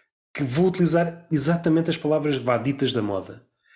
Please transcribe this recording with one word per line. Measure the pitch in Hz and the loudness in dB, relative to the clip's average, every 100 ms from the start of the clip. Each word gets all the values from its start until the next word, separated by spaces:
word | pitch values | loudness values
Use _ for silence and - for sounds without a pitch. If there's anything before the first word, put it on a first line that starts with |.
| _ _ _ | _ _ _
que | - | -6
vou | 131 135 185 | -2 2 2
utilizar | 180 170 170 165 - - | 4 2 2 0 -4 -4
exatamente | 151 139 165 165 160 165 | 0 0 0 2 2 0
as | 160 | -2
palavras, | 151 156 147 131 | 0 0 0 -2
vá, | 120 120 | 0 0
ditas | 127 139 131 | -2 -2 -2
da | 117 | -2
moda. | 104 95 95 - _ _ _ | -2 -4 -8 -16 _ _ _